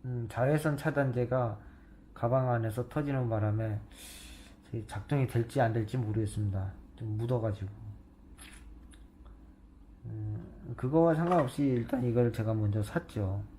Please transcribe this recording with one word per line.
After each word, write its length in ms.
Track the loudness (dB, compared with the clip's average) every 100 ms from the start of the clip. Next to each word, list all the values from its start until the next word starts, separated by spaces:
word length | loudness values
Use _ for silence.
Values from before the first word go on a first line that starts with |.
음, 220 | -4 -4 -4
자외선 480 | 0 2 4 2 0
차단제가 800 | 0 2 2 0 0 2 0 -4 -12 -20 -20 -20 -20
가방 380 | -4 2 4 4
안에서 380 | 2 0 -2 -4
터지는 400 | -2 0 0 2
바람에 520 | 2 2 2 0 -4 -6 -16 -18 -16 -18 -18 -20 -20 -8 -8 -6
작동이 400 | -8 0 0 2
될지 320 | 2 0 4
안 120 | 4
될지 240 | 4 0 -2
모르겠습니다. 760 | 0 0 0 0 -2 -2 -4 -8 -20 -10
좀 200 | -6 -4
묻어가지고. 540 | 0 0 0 -4 -8 -10 -14 -16 -20 -20 -20 -20 -20 -18 -18 -20 -20 -20 -20 -20 -20 -20 -20 -20 -20 -20 -20 -16 -10
음, 680 | -6 -6 -6 -10 -14 -12 -4
그거와 380 | 2 6 6
상관없이 480 | 6 4 4 4 2
일단 420 | 2 4 2 0
이걸 280 | 2 4 4
제가 200 | 2 0
먼저 300 | 2 2 2
샀죠. 640 | 0 -4 -4 -4 -2 -2 -6